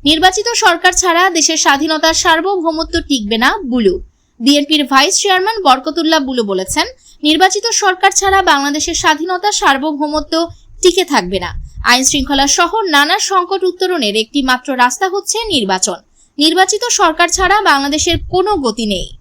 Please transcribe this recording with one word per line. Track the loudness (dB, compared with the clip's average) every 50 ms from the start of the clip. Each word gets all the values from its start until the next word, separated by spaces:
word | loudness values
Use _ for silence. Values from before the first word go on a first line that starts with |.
| 2
নির্বাচিত | 0 0 2 2 2 2 0 -4 -2 -2
সরকার | 2 2 2 2 4 0 0
ছাড়া | 0 2 0 2 2 2 2 2
দেশের | 2 0 0 0 0
স্বাধীনতার | 0 2 2 2 2 0 -2 -2 0 0 0 0
সার্বভৌমত্ব | 2 2 2 2 2 2 -2 -2 -2 -2 -2 -4 -4 -6 -4 -4 -6
টিকবে | -2 -2 -4 -4 -2 -4 -2 0
না, | 0 0 0 -2 -4
বুলু। | -4 -2 0 0 0 0 -2 -8 _ _ _ _ _ _ _
বিএনপির | 2 2 2 2 2 0 0 -2 0
ভাইস | 2 2 2 2 2 0 0
চেয়ারম্যান | 2 2 2 2 2 -2 -2 0
বরকতুল্লাহ | 2 2 2 2 0 -6 -4 -2 0 2 2 0
বুলু | 0 -2 -4 -4
বলেছেন, | -2 -2 -4 -4 -4 -4 -4 -4 -4 -4 -8 _ _ -20 -18 _
নির্বাচিত | 0 0 2 4 4 2 2 -2 -4
সরকার | -2 -2 0 0 0 0 2 0 0
ছাড়া | 0 2 0 2 2 2
বাংলাদেশের | 4 2 2 2 0 -2 -2 -4 -4 -4 -4
স্বাধীনতার | 0 0 0 0 0 -2 -4 -4 -2 -2 -2
সার্বভৌমত্ব | -2 2 2 2 2 2 0 -4 -2 -2 -4 -2 -2 -4 -4 -2 -2 -2 -2 -4 -6 -20 _ -20 -10 2
টিকে | 2 4 4 4 -2
থাকবে | 2 0 0 0 0 -4 -6
না। | -6 -6 -8 -10 -12 -12 -14 -4 0
আইন | 2 2 2 2
শৃঙ্খলা | 0 0 0 -2 0 2 2 2
সহ | 2 2 0 0 0 0 -2
নানা | -2 2 2 2 2 2 0 -2
সংকট | -2 0 0 0 0 0 -4 -2 -2
উত্তরণের | -2 -2 -2 -4 -2 -2 0 -2 0 0
একটি | -2 -4 _ -2 -2
মাত্র | 0 0 -2 -2 -2 -6 0 2
রাস্তা | 2 0 2 -2 -2 -2
হচ্ছে | -2 -4 -4 -4 -4 -4 -4 -2
নির্বাচন। | -2 -2 0 0 -2 -2 -2 -4 -6 -8 _ _ _ _ _ _ _ 0
নির্বাচিত | 0 2 4 2 2 2 0 -4 -2 -2
সরকার | 0 2 2 0 2 2 0 0
ছাড়া | 0 -2 2 2 2 2
বাংলাদেশের | 4 2 2 2 0 -2 -2 -2 -2 -2 -2 -2 -4 -2
কোনো | -2 0 0 0 -2
গতি | 0 -2 -2 -2 -2 -4
নেই। | -4 -4 -4 -6 -10 -14 -20